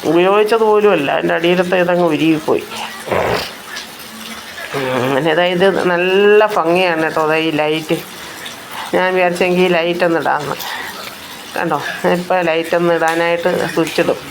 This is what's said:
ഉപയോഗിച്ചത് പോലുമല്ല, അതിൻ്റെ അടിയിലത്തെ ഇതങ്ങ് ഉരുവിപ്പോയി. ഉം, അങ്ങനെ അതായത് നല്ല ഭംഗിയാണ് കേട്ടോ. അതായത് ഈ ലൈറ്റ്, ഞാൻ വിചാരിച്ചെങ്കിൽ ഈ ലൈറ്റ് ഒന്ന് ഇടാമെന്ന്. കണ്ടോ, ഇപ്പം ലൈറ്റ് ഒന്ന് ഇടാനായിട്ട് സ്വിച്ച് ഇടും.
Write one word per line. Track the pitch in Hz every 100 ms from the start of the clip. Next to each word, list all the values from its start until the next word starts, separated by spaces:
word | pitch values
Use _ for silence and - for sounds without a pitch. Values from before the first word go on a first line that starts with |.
| -
ഉപയോഗിച്ചത് | 165 180 202 208 233 220
പോലുമല്ല, | 208 208 180 143 151
അതിൻ്റെ | 170 170
അടിയിലത്തെ | 170 180 180 185 175
ഇതങ്ങ് | 175 170
ഉരുവിപ്പോയി. | 151 156 156 - 113 - - - - - - - - - - - - - - - - - - - - - 139
ഉം, | 131 127 127
അങ്ങനെ | 139 160 160
അതായത് | 175 180 196 175 180
നല്ല | 175 180 190 208 214 214 208
ഭംഗിയാണ് | 165 175 185 160 160
കേട്ടോ. | 160 156
അതായത് | 156 160
ഈ | 147
ലൈറ്റ്, | 151 156 156 160 - - - - - - - - - 180
ഞാൻ | 185 185
വിചാരിച്ചെങ്കിൽ | 180 175 185 180 185
ഈ | 175
ലൈറ്റ് | 170 175 180
ഒന്ന് | 165
ഇടാമെന്ന്. | 139 139 143 143 - - - - - - - - - -
കണ്ടോ, | 165 151 143 151 175 180
ഇപ്പം | 180 185 170
ലൈറ്റ് | 160 165 175
ഒന്ന് | 170 170
ഇടാനായിട്ട് | 160 165 170 170 175 175 -
സ്വിച്ച് | - 160 -
ഇടും. | 170 139 143